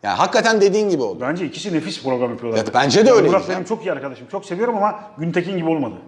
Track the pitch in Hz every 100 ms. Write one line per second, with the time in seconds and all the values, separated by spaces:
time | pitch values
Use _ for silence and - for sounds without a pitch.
0 | 104 95 180 233 220 220 196 202 208 160
1 | 120 - 123 170 165 - 208 160 190 -
2 | 131 127 123 117 117 113 107 117 139 185
3 | 226 233 160 185 175 185 175 220 175 143
4 | 139 120 123 196 - 175 233 220 208 -
5 | - - 165 175 175 190 160 160 123 92